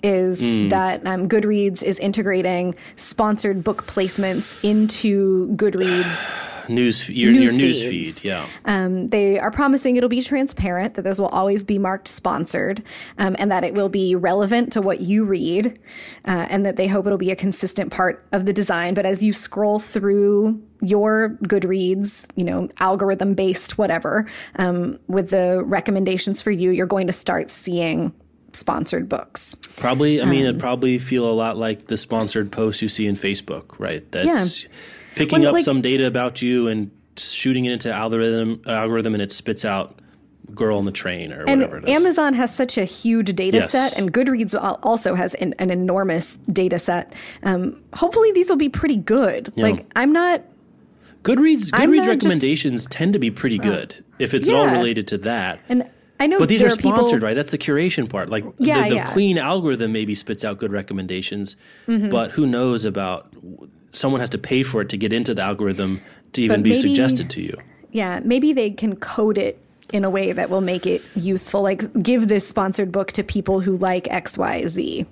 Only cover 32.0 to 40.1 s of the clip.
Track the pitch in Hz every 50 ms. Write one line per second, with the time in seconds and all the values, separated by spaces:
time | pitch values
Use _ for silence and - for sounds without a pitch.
32 | - - 117 113 113 104 - 110 104 101 - - 113 110 107 - - 107 - -
33 | 107 104 98 98 - 98 101 98 - - - - - _ - - 104 95 82 76
34 | - - - 87 90 160 339 285 185 180 - - - - - - - - - -
35 | - - - - 160 147 156 156 160 147 143 339 311 - 139 135 117 123 131 135
36 | 131 127 120 127 123 127 123 - 127 123 123 123 120 117 110 110 104 101 - _
37 | _ _ _ - - - - - - 131 131 127 127 123 123 117 - 120 107 104
38 | 110 113 113 113 113 113 113 113 113 113 113 110 - - 117 110 110 113 113 113
39 | 110 113 110 104 101 98 - - - - 110 110 - 110 98 98 95 - - -
40 | - -